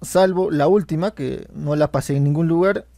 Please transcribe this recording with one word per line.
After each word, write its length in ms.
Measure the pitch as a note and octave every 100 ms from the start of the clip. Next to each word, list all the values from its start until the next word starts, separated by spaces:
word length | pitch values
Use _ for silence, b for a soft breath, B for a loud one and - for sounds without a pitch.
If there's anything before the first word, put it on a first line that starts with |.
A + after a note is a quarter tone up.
salvo 480 | - F3+ F#3 F3+ F#3
la 160 | D3+ D3
última, 460 | G3+ D#3+ D#3 F#3+
que 340 | - C3 B2+ -
no 220 | C#3+ D3 D3+
la 160 | D3
pasé 240 | C#3 - C#3
en 80 |
ningún 240 | C#3+ D3 E3
lugar, 380 | E3 F#3 G3+ -